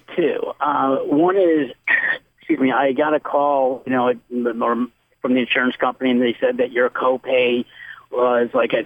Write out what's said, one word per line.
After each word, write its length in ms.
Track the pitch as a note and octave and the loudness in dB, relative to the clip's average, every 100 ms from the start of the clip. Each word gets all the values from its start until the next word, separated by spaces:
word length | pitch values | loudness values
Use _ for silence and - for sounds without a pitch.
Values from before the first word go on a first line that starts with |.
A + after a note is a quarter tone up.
| - | -6
two. 260 | - D3+ - - - | -2 -2 -2 -6 -4
Uh, 380 | C#3+ C#3 C3+ C3+ | -2 0 0 0
one 380 | B2 D3 F3 G3 | 0 2 2 4
is, 360 | F3 D#3 B2+ - - | 4 2 0 -6 -2
<clears throat> 500 | - - - - _ | -2 -2 -6 -10 _
excuse 220 | - D3 | -4 0
me, 100 | C3 | 2
I 220 | A#2+ C#3 | 2 0
got 220 | B2+ D3+ | 0 0
a 60 | D3+ | 0
call, 640 | - D3 C#3+ C#3 C3 C3 | 0 0 2 2 0 -2
you 80 | - | -2
know, 200 | B2+ B2 A#2+ - B2 A#2+ A2+ | 0 0 -2 -4 -4 -4 -2
or 240 | A#2+ A#2 B2 - _ _ | 0 0 -2 -8 _ _
from 120 | C3 | 0
the 60 | B2+ | 0
insurance 340 | A#2+ C3 B2+ | 0 0 0
company, 360 | - B2+ B2 C3 | 0 -4 -2 0
and 100 | B2 | 2
they 140 | B2 A2 | 0 0
said 200 | B2+ B2 | -2 0
that 120 | A#2+ | -2
your 180 | A#2+ B2 | 0 0
copay 760 | - B2+ C3 B2+ C3 B2 B2 A#2+ - - - - | 0 -2 -2 0 0 2 0 -4 -12 -20 -20 -8
was 380 | A#2+ B2 A#2+ A#2+ | -2 2 2 2
like, 180 | B2+ A#2 | 0 0
a, 60 | A#2+ | -2